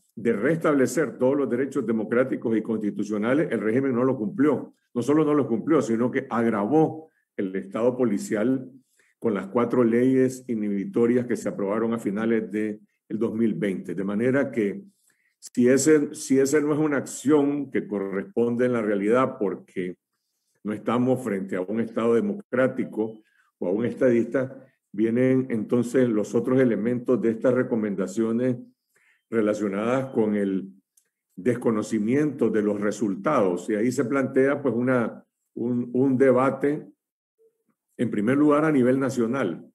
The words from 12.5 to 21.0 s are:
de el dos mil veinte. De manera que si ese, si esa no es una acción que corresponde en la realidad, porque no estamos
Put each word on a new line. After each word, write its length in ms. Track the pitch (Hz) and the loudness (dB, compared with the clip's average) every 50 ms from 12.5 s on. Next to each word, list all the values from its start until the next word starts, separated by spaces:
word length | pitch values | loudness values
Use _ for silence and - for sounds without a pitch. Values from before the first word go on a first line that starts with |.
de 300 | 98 107 107 107 107 - _ _ _ _ _ - | -4 -4 -4 -4 -6 -8 _ _ _ _ _ -10
el 100 | 107 107 | -6 -4
dos 160 | 113 104 104 | -4 -4 -2
mil 200 | 110 117 107 85 | 0 0 0 0
veinte. 420 | - 104 101 92 85 - - 87 | 0 -2 -4 -4 -4 -6 -8 -8
De 80 | 90 98 | -6 -4
manera 480 | 98 101 104 120 131 127 139 131 - | -4 -2 0 0 0 2 0 0 -2
que 320 | - 117 104 98 92 - - - _ _ _ _ _ _ _ _ _ _ | -2 -2 -2 -2 -2 -6 -12 -18 _ _ _ _ _ _ _ _ _ _
si 300 | - - - 123 120 123 | -20 -8 0 4 4 6
ese, 440 | 135 135 139 156 156 151 147 147 - | 6 4 6 6 4 4 4 0 -6
si 260 | - - - 131 135 | -10 -4 0 2 2
esa 200 | 135 131 147 151 | 2 4 2 2
no 140 | 147 147 151 | 2 2 0
es 60 | 147 | 0
una 180 | 156 151 143 127 | 0 0 0 -2
acción 760 | - - - - - 131 156 147 139 143 143 147 139 131 | -4 -6 -10 -4 2 4 4 4 4 2 0 -2 -6 -4
que 160 | - 101 85 - | -4 -4 -4 -2
corresponde 760 | 107 101 98 95 92 98 98 - - 117 117 120 120 117 127 | -4 -4 -4 -4 -4 -6 -6 -4 -2 0 0 0 2 0 0
en 80 | 123 123 | 0 0
la 80 | 117 | 0
realidad, 560 | 107 104 104 98 98 107 117 127 131 120 - - | 0 0 0 0 2 2 2 2 2 0 -2 -4
porque 560 | 104 92 90 87 - _ - 95 90 92 90 _ _ _ _ _ _ _ _ _ _ _ _ _ - | -4 -4 -4 -6 -12 _ -10 -8 -8 -8 -8 _ _ _ _ _ _ _ _ _ _ _ _ _ -8
no 100 | 104 104 | -8 -8
estamos 500 | - - 120 113 123 | -6 -2 -2 0 0